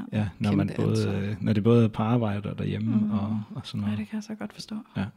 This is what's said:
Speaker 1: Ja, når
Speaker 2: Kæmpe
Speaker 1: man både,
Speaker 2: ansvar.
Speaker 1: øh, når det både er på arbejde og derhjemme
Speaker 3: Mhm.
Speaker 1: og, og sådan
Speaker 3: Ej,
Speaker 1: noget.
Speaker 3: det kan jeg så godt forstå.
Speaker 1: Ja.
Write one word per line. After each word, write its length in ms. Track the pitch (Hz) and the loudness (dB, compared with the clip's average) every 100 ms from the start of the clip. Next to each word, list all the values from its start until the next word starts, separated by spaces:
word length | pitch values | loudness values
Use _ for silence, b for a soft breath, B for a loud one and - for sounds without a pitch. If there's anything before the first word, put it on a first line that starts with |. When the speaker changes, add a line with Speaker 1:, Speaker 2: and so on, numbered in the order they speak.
| - | -2
Speaker 1:
Ja, 160 | 107 104 - | -2 -2 -2
når 120 | 107 | 2
Speaker 2:
Kæmpe 140 | 101 | 2
Speaker 1:
man 60 | 101 104 | 2 0
både, 140 | 107 | 0
Speaker 2:
ansvar. 220 | 110 104 101 101 | 2 0 -2 -4
Speaker 1:
øh, 60 | 107 | -2
når 120 | 107 | 0
det 100 | 107 | 4
både 200 | 107 120 | 6 6
er 40 | 110 | 6
på 140 | - | 2
arbejde 480 | 110 120 110 101 101 | 0 2 0 -2 -4
og 80 | 101 | -4
derhjemme 380 | 101 98 110 110 | -4 -2 2 2
Speaker 3:
Mhm. 140 | 147 | 2
Speaker 1:
og, 320 | 104 104 110 - | 0 0 -4 -6
og 120 | 202 - | -10 -8
sådan 140 | 110 | -4
Speaker 3:
Ej, 60 | - | -2
Speaker 1:
noget. 120 | - | -4
Speaker 3:
det 100 | 214 | -6
kan 80 | 214 | -8
jeg 60 | |
så 100 | 208 | -8
godt 180 | 214 208 | -10 -12
forstå. 240 | - - 220 - - | -12 -12 -12 -8 -6
Speaker 1:
Ja. 80 | 98 | -6